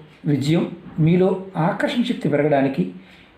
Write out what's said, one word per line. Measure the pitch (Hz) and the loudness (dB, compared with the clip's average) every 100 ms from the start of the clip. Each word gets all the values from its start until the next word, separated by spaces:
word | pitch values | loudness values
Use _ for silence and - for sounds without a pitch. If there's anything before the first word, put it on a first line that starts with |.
| - - | -14 -8
విజయం, | 160 143 139 170 - - - - | -2 0 2 0 0 -8 -12 0
మీలో | 156 180 185 190 - 170 | 2 4 4 0 -6 -4
ఆకర్షణ | 165 - 277 247 | -2 -2 -2 -2
శక్తి | 233 - 165 | -2 -2 0
పెరగడానికి | 143 151 143 135 - 185 - - - - | 0 2 2 0 -2 -4 -6 -20 -20 -20